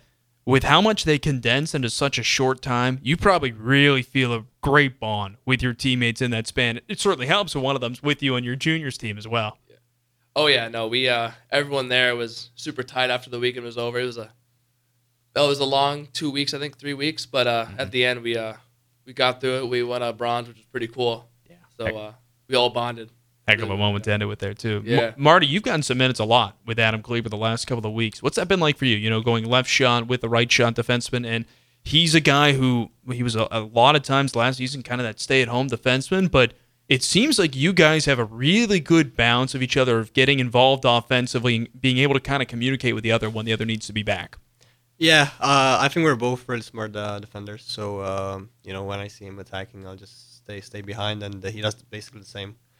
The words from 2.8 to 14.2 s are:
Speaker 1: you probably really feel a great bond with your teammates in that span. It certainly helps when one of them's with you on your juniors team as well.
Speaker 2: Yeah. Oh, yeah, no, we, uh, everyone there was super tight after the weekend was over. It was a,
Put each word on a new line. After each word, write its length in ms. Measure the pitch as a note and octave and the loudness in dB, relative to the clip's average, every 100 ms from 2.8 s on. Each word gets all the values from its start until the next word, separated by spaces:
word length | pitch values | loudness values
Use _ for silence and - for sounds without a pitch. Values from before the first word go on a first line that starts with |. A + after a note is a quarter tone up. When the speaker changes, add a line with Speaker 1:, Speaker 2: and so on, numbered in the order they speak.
| B2+ C3 | 0 -2
Speaker 1:
you 160 | A#2+ E3 | -2 0
probably 340 | G3+ F3+ C3+ | 2 2 0
really 500 | A2 A2+ C#3 C#3+ C3 | -4 2 4 6 4
feel 300 | B2 C3+ B2 | 0 -2 0
a 140 | A#2 A2 - | -2 -8 -6
great 360 | C#3+ C#3+ C3+ B2 | 2 4 4 -2
bond 380 | A2 G#2 G2 G2+ | -6 -4 -6 -8
with 180 | - B2+ | -2 0
your 120 | B2+ | 0
teammates 480 | A#2 C3+ B2 A#2+ A2+ | -2 -2 0 0 -2
in 80 | B2 | -2
that 160 | A2+ A2+ | -4 -4
span. 340 | - A#2+ A#2 - | -2 -2 -4 -10
It 100 | G3+ | -2
certainly 280 | G3+ F3 B2 | 0 0 0
helps 280 | G3 F#3 | -2 -2
when 80 | C#3+ | -4
one 140 | C3 C#3 | -2 -2
of 60 | |
them's 200 | A#2+ B2 | -4 -4
with 200 | D3 C#3+ | -2 -2
you 120 | C#3 | 0
on 100 | B2 | -2
your 120 | A#2+ B2+ | -4 -4
juniors 400 | D#3 D#3+ C#3+ - | -2 -2 -4 -8
team 220 | A2+ G#2 | -10 -10
as 100 | A2 | -4
well. 300 | A#2 G#2+ - _ | -4 -4 -8 _
Speaker 2:
Yeah. 80 | _ _ _ _ _ _ | _ _ _ _ _ _
Oh, 120 | - D3+ | 0 4
yeah, 220 | B2+ A#2 | 2 0
no, 200 | A#2 A2+ | -4 -2
we, 180 | B2 B2+ | 0 2
uh, 260 | A#2+ A2+ - - | 0 -2 -8 -2
everyone 360 | C#3+ C#3+ C#3 B2+ | -2 0 -4 0
there 280 | B2 B2 A#2+ | 2 2 0
was 320 | A#2 A#2 - - | -6 -10 -16 -14
super 260 | D#3 D3 | -10 -8
tight 280 | B2 B2+ B2+ | -6 -2 0
after 180 | B2 B2 | -2 -4
the 100 | A#2+ | -4
weekend 280 | B2 B2 A#2+ | -4 -4 -10
was 100 | A#2 | -6
over. 240 | A#2+ A#2+ | -4 -4
It 60 | B2 | -6
was 100 | |
a, 160 | A#2 | -8